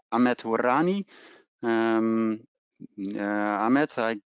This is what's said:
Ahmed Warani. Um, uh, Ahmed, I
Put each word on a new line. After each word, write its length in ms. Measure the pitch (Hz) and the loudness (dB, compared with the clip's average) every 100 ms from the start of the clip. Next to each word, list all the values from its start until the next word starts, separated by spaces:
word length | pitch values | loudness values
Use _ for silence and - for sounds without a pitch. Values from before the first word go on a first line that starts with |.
| - | -4
Ahmed 260 | 113 123 123 | 2 2 0
Warani. 680 | 117 113 120 135 170 202 196 - - - _ _ | -2 0 2 2 2 0 -6 -14 -20 -20 _ _
Um, 800 | 120 113 113 113 113 113 113 110 - _ _ - - - 98 | -2 0 2 2 2 0 0 -4 -10 _ _ -20 -18 -10 -8
uh, 60 | 104 | -4
Ahmed, 720 | 101 104 104 101 110 135 151 - | -4 -2 -2 0 0 2 0 -2
I 200 | 113 110 | -4 -4